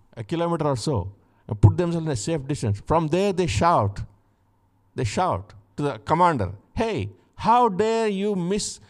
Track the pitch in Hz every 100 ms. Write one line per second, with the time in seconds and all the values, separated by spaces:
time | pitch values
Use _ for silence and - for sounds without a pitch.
0 | _ - 107 165 170 170 151 123 160 120
1 | 90 - _ _ - 107 - 160 175 170
2 | 160 127 - 165 135 147 117 101 - 156
3 | 160 175 202 180 175 - 170 156 101 101
4 | - _ _ _ _ _ _ _ _ -
5 | 120 - 185 92 95 - _ - 147 110
6 | - 156 180 143 92 98 _ - 226 175
7 | 101 - _ - 180 240 240 180 214 226
8 | 220 196 208 196 170 202 - - -